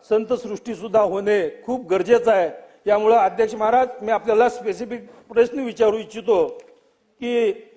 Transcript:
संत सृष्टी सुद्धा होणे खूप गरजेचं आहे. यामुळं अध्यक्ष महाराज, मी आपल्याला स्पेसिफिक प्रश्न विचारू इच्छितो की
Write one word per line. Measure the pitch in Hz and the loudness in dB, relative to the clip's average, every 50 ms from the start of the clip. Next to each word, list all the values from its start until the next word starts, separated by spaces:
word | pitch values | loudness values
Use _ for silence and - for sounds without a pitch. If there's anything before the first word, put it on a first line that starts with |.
| _ - | _ -2
संत | 214 220 220 214 247 | -2 0 0 0 -4
सृष्टी | 233 - 208 208 190 - 240 220 | -4 -4 -6 -10 -10 -10 -10 -12
सुद्धा | 170 190 226 185 220 | -10 -6 -2 2 2
होणे | 208 190 185 196 196 202 208 202 180 151 - - - | 2 2 0 -2 -2 0 0 0 0 -2 -6 -8 -8
खूप | - 247 254 254 165 | -8 -8 -6 -4 -2
गरजेचं | 180 190 185 185 240 233 233 226 214 | -2 0 2 2 2 2 4 4 2
आहे. | 190 175 156 139 - - - _ _ - | 2 2 0 -4 -8 -18 -20 _ _ -2
यामुळं | 196 208 208 214 214 226 | 0 0 2 4 4 4
अध्यक्ष | 233 196 190 185 190 226 214 220 | 4 4 2 0 0 -2 -2 -2
महाराज, | 220 214 214 233 254 262 247 254 - 208 | -2 -2 2 2 2 2 0 -4 -8 -4
मी | 214 226 | -2 -2
आपल्याला | 202 214 226 220 214 240 247 | -2 0 0 2 4 2 2
स्पेसिफिक | 240 - - 214 190 175 240 208 240 233 202 - - - _ - 233 | 0 -4 -6 -8 -8 -8 -8 -10 -10 -12 -14 -16 -20 -20 _ 0 2
प्रश्न | 233 233 240 240 294 | 2 2 2 0 -6
विचारू | 269 240 214 - 226 214 202 226 | -6 -6 -2 0 2 2 2 0
इच्छितो | 214 - - 220 196 202 226 185 160 135 - - - - _ _ _ _ _ _ _ _ _ - | -4 -10 -12 -6 -2 0 2 2 2 0 -4 -10 -18 -20 _ _ _ _ _ _ _ _ _ -10
की | - 240 240 240 233 208 190 - - - _ | -6 -4 0 0 0 0 -2 -4 -10 -20 _